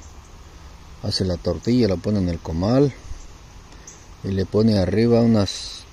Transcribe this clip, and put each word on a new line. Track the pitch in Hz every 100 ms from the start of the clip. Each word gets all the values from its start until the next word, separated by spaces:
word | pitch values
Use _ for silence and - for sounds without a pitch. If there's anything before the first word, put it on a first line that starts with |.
| - - - - - - - - - - 107
hace | -
la | 95 85
tortilla, | 90 82 - 123 107
la | 87
pone | 107 104
en | 90
el | 85
comal | - 82 98 131 143 - - - - - - - - - - - - -
y | 98
le | 95
pone | 92 104 113 101
arriba | 92 98 117 117
unas | 117 110 98 - - - -